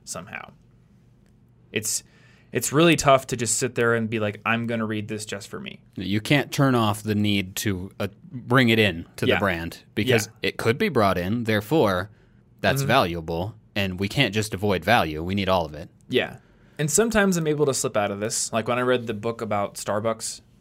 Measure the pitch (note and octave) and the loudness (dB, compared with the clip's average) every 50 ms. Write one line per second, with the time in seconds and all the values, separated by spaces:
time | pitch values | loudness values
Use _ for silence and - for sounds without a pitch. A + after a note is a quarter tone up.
0 | _ - - - E2+ - - - - - - _ _ _ _ _ _ _ _ _ | _ -14 -14 -12 -12 -12 -14 -14 -14 -16 -20 _ _ _ _ _ _ _ _ _
1 | _ _ _ _ _ _ _ _ _ _ _ _ _ _ - A2+ G#2+ - - - | _ _ _ _ _ _ _ _ _ _ _ _ _ _ -6 -4 -4 -4 -4 -6
2 | - _ _ - - - - _ _ _ - B2 A#2 - B2+ D3 E3 E3+ D#3+ D3+ | -8 _ _ -20 -20 -20 -20 _ _ _ -6 -4 -4 0 2 4 6 6 4 4
3 | - D3 C3+ C3 - - C3 A2+ A#2+ A2 - - C3 B2 B2 - A#2 A#2 A#2 A#2 | 6 6 6 6 4 0 -6 -4 -2 -2 -2 -2 -2 -2 0 0 2 2 2 2
4 | A2+ A2 A#2 A2 G#2+ G#2 G#2 G#2+ - G#2+ A2+ A#2 A#2 A#2 A#2 A2+ A2 G#2+ A2 G#2+ | 0 -2 -2 -2 -2 -2 -4 -4 -4 -2 -2 -2 -2 -2 -4 -2 -2 -4 -4 -4
5 | G#2 G#2 G#2+ G#2 - - - G2 - - - - C2+ - - - _ _ _ - | -6 -6 -8 -8 -8 -8 -10 -10 -10 -12 -14 -14 -14 -14 -16 -18 _ _ _ -8
6 | F#2 F#2 G2 G#2+ G#2+ - D3+ C#3+ A#2+ - - - C#3+ C3+ B2+ A#2+ A2+ G#2+ G#2 G#2 | -2 0 0 0 2 2 2 2 2 0 0 2 4 4 4 4 4 2 0 0
7 | G#2 G#2+ G#2+ G#2 G#2 G#2 G#2 G2 F#2+ F#2 G2 - - G#2+ G2 F2+ F#2 F#2+ - - | -2 -2 0 2 2 2 2 2 0 -2 -4 -4 -2 -2 -2 -2 -4 -8 -8 -6
8 | G#2+ F#2+ - - - - - B2 A2+ - A#2+ C3 B2+ A2+ A2+ A2 G#2+ G2+ E2+ E2 | -6 -6 -6 -10 -18 -16 -14 -10 -2 2 4 6 6 6 6 6 4 4 2 -2
9 | F2 - - - C3 - - - G2+ G2 F2 E2 E2 E2+ - - - _ _ - | -8 -12 -8 -2 0 0 2 2 2 0 0 -2 -4 -8 -10 -12 -16 _ _ -2
10 | G#2 - A#2+ A2+ - - - _ - G2 - - - A#2 A#2 - A3 G#3+ D3 A#2+ | 0 2 2 2 0 -2 -6 _ -6 -4 -4 -2 -2 -2 0 0 0 0 2 2
11 | G#2 G2 F#2 F2+ F2 F2+ A2 B2 A#2 G#2+ A2 G#2 G#2 - D3+ D#3+ B2+ G2+ F#2+ F2+ | 2 2 2 0 -2 -2 -2 -2 0 0 0 0 0 2 2 2 4 4 2 0
12 | F2+ - - _ _ _ _ _ _ _ _ _ - G2 F2+ C3+ C#3 C3 A#2 C3+ | -2 -6 -10 _ _ _ _ _ _ _ _ _ 0 0 2 2 2 2 2 2
13 | A2+ F2 E2+ E2+ D#2+ E2 E2 E2 F2+ G#2+ - - - _ - G#2 G2 F#2+ F#2 F2+ | 2 2 -2 -6 -6 -4 -4 -4 -4 -6 -8 -12 -18 _ -4 -4 -2 -2 -2 -2
14 | G2 G2+ - C#3+ C3+ G2+ G2 A2 G#2 - - F2+ G2+ G#2 G2 F2 D#2+ G2+ A#2 A#2 | -4 -2 0 2 2 2 2 -2 -2 -2 -4 -2 0 0 0 0 2 4 4 4
15 | F#2 D#2+ D2+ D2+ E2 F2+ G2 G2+ F#2+ F#2 F#2+ F2+ E2 D2+ D2+ D2+ D2+ - _ _ | 4 2 -2 -4 -4 -2 -2 0 0 2 2 2 0 -2 -8 -12 -16 -16 _ _
16 | _ - B2+ A#2 F#2 - - - - _ _ _ _ _ _ - D3 D3+ - G#3 | _ -4 -2 0 0 -2 -6 -12 -20 _ _ _ _ _ _ -6 -4 0 0 0
17 | A3+ A#3 A3 G#3+ G3 G3 F#3 E3+ D#3+ D3+ D3+ D3 D3+ C#3 C3 - - C3 - G#2+ | 0 2 2 2 2 2 2 0 0 -2 0 2 2 0 0 0 -2 -2 -2 -2
18 | G#2 G2+ G2+ G2 G#2 A2+ A#2 - - - - A2+ A2 A#2+ A#2+ B2 B2 B2 B2+ A#2 | -2 -2 -2 -4 -6 -4 -4 -4 -4 -4 -4 -4 -2 -2 -2 0 2 2 2 0
19 | A2+ A2+ A2+ G2+ G2+ A#2 A2+ - A#2 G#2 G#2+ G2+ G2+ - - - - - G2+ G#2 | 0 -4 -8 -6 -6 -6 -6 -6 -6 -4 -2 -2 -2 -4 -6 -8 -6 -4 -2 -2
20 | G#2 A2+ A2+ - - - - - - _ _ _ | 0 -2 -4 -4 -6 -10 -12 -12 -18 _ _ _